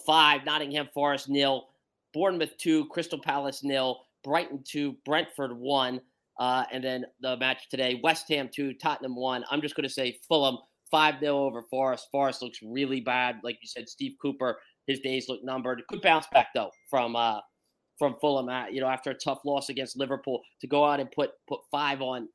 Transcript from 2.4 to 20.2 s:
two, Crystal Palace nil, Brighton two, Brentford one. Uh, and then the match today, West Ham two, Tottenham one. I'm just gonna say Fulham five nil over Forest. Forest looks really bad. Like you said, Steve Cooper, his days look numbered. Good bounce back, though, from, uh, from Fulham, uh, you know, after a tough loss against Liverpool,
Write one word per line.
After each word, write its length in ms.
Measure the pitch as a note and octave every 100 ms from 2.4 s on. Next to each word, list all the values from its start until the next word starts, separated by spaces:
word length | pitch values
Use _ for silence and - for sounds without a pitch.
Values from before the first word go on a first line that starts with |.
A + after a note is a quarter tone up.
| D#3 -
two, 300 | E3+ D#3+ D3
Crystal 320 | - E3 D#3
Palace 440 | D#3 C#3+ C#3 C3+
nil, 420 | C#3 C3+ C3 B2+ _ _
Brighton 400 | C3+ D#3 E3+ C#3+ C3+
two, 280 | D3 C#3+ B2+ -
Brentford 500 | D#3 D#3 - C3+ A#2+
one. 460 | B2+ C#3 B2+ B2+ - _ _ -
Uh, 240 | B2 B2+ B2
and 120 | C3
then 220 | C3 B2+ B2 _
the 160 | C3 B2+
match 320 | C3 C3 -
today, 300 | C3 B2+ B2+
West 260 | D3 D#3 -
Ham 200 | D3+ B2+
two, 220 | - C#3
Tottenham 420 | C3 D#3+ D3 C3 B2
one. 280 | C3 B2+ A#2
I'm 100 | C#3+
just 140 | D3 D3+
gonna 120 | C#3
say 320 | - B2+ - -
Fulham 300 | D#3+ C3+ B2 - _ -
five 320 | D#3+ D#3 C#3
nil 160 | D3 C#3
over 240 | C#3 A#2 A#2
Forest. 380 | C3 C3+ B2 -
Forest 300 | C#3 C#3 C3
looks 180 | B2 -
really 360 | A2 B2 C#3 B2+
bad. 360 | A#2 B2 B2 A2+
Like 160 | A#2 A#2+
you 60 | A#2
said, 200 | B2 A#2
Steve 280 | - C#3 C#3
Cooper, 400 | C#3+ C3+ C3 A2+ - _ -
his 120 | C3+
days 300 | C3+ C3 A#2+
look 140 | B2+
numbered. 400 | B2+ C3 B2+ B2 -
Good 120 | G#3
bounce 240 | F#3+ D#3+ -
back, 140 | C3 A#2+ B2
though, 160 | G2 - -
from, 260 | C3+ A#2+ A#2
uh, 260 | A#2 G#2+ - _ _ _ _ -
from 160 | C#3+ A#2+
Fulham, 300 | D3+ C#3 B2
uh, 160 | B2+ A2
you 140 | B2+
know, 60 | C3
after 240 | B2+ C#3+
a 40 | C3+
tough 260 | - C3 C#3+
loss 240 | C#3 C3+
against 280 | C3 C3 B2+
Liverpool, 440 | C#3 C3+